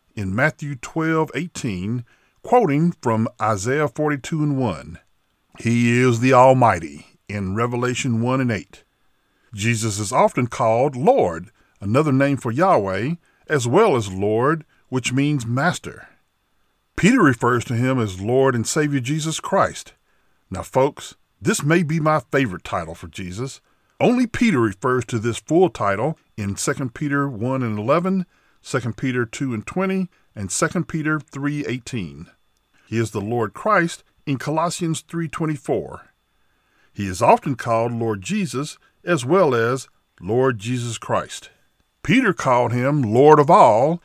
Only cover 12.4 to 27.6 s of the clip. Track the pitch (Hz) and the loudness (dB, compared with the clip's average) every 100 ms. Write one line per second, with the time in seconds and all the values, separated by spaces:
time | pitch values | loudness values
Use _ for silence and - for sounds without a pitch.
12.4 | 120 120 190 147 98 95 127 170 _ _ | -2 0 4 4 2 -2 -2 -6 _ _
13.4 | - 151 117 160 220 127 98 92 101 110 | -4 -2 2 4 4 2 -2 -2 0 2
14.4 | 135 160 - _ - 127 120 127 143 147 | 0 0 -6 _ -6 -4 -2 0 0 0
15.4 | 117 127 165 - - - - _ _ _ | -2 0 0 -2 -8 -16 -20 _ _ _
16.4 | _ _ _ _ _ - 185 262 156 120 | _ _ _ _ _ 2 4 6 4 4
17.4 | 120 123 - 117 127 131 107 92 104 127 | 2 0 0 -2 0 0 -2 -4 0 2
18.4 | 135 120 110 160 151 139 123 156 160 - | 2 2 -2 -2 0 -2 -2 -4 -4 -6
19.4 | - 190 92 - - _ _ _ _ _ | -2 0 0 -2 -16 _ _ _ _ _
20.4 | - 90 - 131 139 - - - _ - | -12 -10 -2 0 0 -2 -18 -20 _ -6
21.4 | 160 220 139 170 151 165 156 156 - 139 | -2 0 2 2 2 -2 0 0 0 0
22.4 | 127 87 - 98 80 82 85 - 90 92 | 0 -4 -6 -6 -6 -12 -14 -12 -10 -8
23.4 | 131 - _ _ _ - 175 247 240 - | -10 -12 _ _ _ 0 2 2 0 0
24.4 | 233 131 113 98 127 127 120 117 117 107 | 2 2 0 0 -2 -2 -2 -4 -2 -4
25.4 | - 160 180 - 101 98 139 160 _ - | 0 2 2 0 -2 -2 -4 -6 _ -8
26.4 | 101 95 - 180 131 - 147 143 143 110 | -6 -4 -4 -4 -6 -6 -4 -2 -2 -4
27.4 | 123 131 | -4 -2